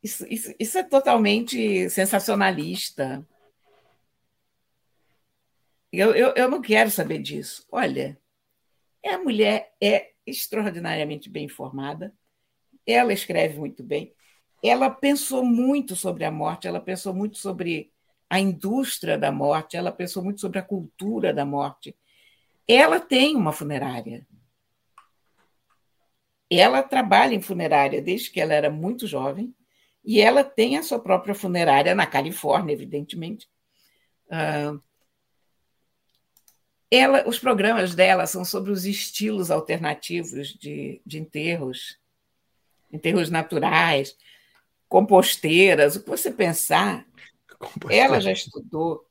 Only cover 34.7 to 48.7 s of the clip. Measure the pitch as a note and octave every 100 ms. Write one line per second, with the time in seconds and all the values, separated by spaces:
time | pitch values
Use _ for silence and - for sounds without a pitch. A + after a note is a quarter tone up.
34.7 | D3 _ _ _ _ _ _ _ _ _
35.7 | _ _ _ _ _ _ _ _ _ _
36.7 | _ _ B3 C4+ C4+ - A#3+ B3+ G#3+ G#3
37.7 | A3+ F#3 E3+ F#3 F#3 E3+ F#3 F3+ G3+ G3
38.7 | G3 F#3 G3 - - G#3 G#3+ E3+ D#3+ D#3
39.7 | E3 D#3+ D3 - F3 D#3+ C3+ C#3+ - C#3+
40.7 | D3 C#3+ - - D#3 D#3 D3+ D#3+ E3+ C3
41.7 | B2+ - - _ _ _ _ _ _ _
42.7 | _ _ D#3 E3 F3+ D#3+ E3 D#3+ E3 D#3
43.7 | D#3+ E3+ C#3+ C3+ - _ _ _ _ _
44.7 | _ _ F#3 G3+ F#3+ F#3 - D#3+ E3 G3
45.7 | D#3 D3 G3 - - F#4+ A#3 F3+ D#3+ -
46.7 | D#3+ G3+ E3+ - _ - _ _ _ -
47.7 | - - A3 C4+ F3+ G2+ - - - -